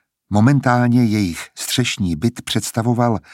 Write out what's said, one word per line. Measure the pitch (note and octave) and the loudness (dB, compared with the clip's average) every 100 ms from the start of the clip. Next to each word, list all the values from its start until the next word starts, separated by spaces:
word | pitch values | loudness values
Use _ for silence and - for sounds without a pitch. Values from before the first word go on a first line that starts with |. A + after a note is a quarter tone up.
| _ _ _ | _ _ _
Momentálně | G#2 A#2 C#3+ B2+ B2 B2 A#2+ | 2 4 4 2 2 2 2
jejich | A2+ G#2+ F#2 D#2+ - | 2 2 -2 -4 -12
střešní | - - - A#2+ - F#2 D#2 | -12 -6 -2 -2 -2 -4 -2
byt | A2+ - | -4 -4
představoval | - - - - A2+ A#2 A#2+ G#2 - | -6 -6 -4 -4 -2 0 0 -2 -8